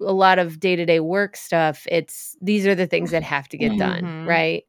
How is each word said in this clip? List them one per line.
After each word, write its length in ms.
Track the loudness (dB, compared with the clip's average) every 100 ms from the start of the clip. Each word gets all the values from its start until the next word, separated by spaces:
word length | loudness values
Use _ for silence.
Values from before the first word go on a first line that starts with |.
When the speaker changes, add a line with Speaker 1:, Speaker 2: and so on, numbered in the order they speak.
Speaker 1:
a 100 | -2
lot 280 | 4 6 4
of 200 | 2 0
day-to-day 400 | 0 0 2 2
work 380 | 2 -2 -2 -6
stuff, 480 | -2 2 2 -2 -2
it's, 460 | -4 -4 -14 -16 -8
these 240 | -2 2 2
are 80 |
the 140 | 2 0
things 240 | 0 0
that 100 | -4
have 260 | -2 -6 -6
to 80 | -4
get 160 | -2
Speaker 2:
Mm. 40 | 0
Speaker 1:
done, 260 | -2 -2
Speaker 3:
Mm-hmm. 240 | -6 -8 -2
Speaker 1:
right? 360 | 0 0 -2